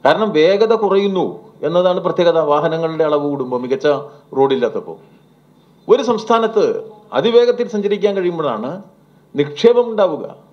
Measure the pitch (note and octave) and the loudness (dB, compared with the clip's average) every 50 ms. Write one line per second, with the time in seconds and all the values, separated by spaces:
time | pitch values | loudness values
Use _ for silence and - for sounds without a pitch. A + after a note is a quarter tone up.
0 | - C3+ D#3+ F#3+ A3 G#3 C3+ D#3 D#3 F3+ G3 G3 A3 A3 A3+ G#3+ G#3 F#3+ F#3+ G3 | 4 2 2 2 0 0 2 2 4 4 4 2 2 0 0 0 0 0 0 2
1 | G3+ G3+ F#3+ F#3 D3 F#2+ - - - - _ - - D3 E3 F3+ F3+ F3+ F3+ - | 0 0 -2 -2 -4 -4 -6 -12 -18 -20 _ -8 -6 -2 0 2 2 2 0 0
2 | E3+ F3+ D#3+ - F3 E3+ D#3+ E3 D#3 C#3+ D3 D3+ D3+ E3 D#3+ E3 E3 D#3+ D#3+ D#3 | -2 -4 -2 2 2 2 2 2 2 2 0 2 0 -2 -2 -2 -4 -4 -2 -2
3 | D#3+ D3+ D3+ D3 D3 C#3+ C#3+ C3+ B2+ B2 B2 A#2+ B2+ B2 C3+ C3 - D3+ C#3+ C3 | 0 0 0 0 -2 -4 -4 -4 -4 -4 -4 -6 -2 -4 -4 0 0 0 0 0
4 | - - - - _ _ - C3 C3+ C3+ C3+ B2 A#2+ A2+ A2+ G2+ E2 E2+ D#2+ - | -4 -12 -20 -20 _ _ 0 0 2 2 2 0 0 -2 -2 -6 -8 -10 -16 -18
5 | - _ - _ _ _ _ _ _ _ _ _ _ _ _ _ _ - G#3+ C4+ | -20 _ -20 _ _ _ _ _ _ _ _ _ _ _ _ _ _ 2 2 2
6 | B3+ B3 A#3 G#3 - - A#3 A3+ A3+ G#3+ A3 G#3 E3+ B2 - - - - - - | 2 -2 -2 -4 0 0 0 0 0 0 0 0 0 0 -2 -4 -8 -12 -20 -20
7 | - - - B2+ - A#3 A#3 A#3+ A#3+ A#3+ A#3+ - A#3+ - G#3+ G#3 G3 G3+ G#3 G3 | -18 -4 -4 -2 0 4 4 4 4 4 2 -2 -4 -4 -4 -4 -2 -2 -2 0
8 | F#3+ G#3 G3 G3 F3+ F3 E3+ D#3+ D3+ C#3 A#2 G#2+ A2+ C3+ E3+ G3+ G#3 - _ _ | 0 0 0 0 -2 -2 -2 -2 -4 -4 -4 -4 -6 -8 -10 -10 -14 -20 _ _
9 | _ _ _ _ _ _ - C#3 D3 D3 - - - A#3 A#3+ A#3+ A#3+ A3+ A3 G#3 | _ _ _ _ _ _ -4 -2 -2 -2 -2 2 4 4 4 4 2 0 0 0
10 | G3 F3+ D3+ B2 G2 - - - - _ | 0 0 0 -6 -10 -14 -14 -20 -20 _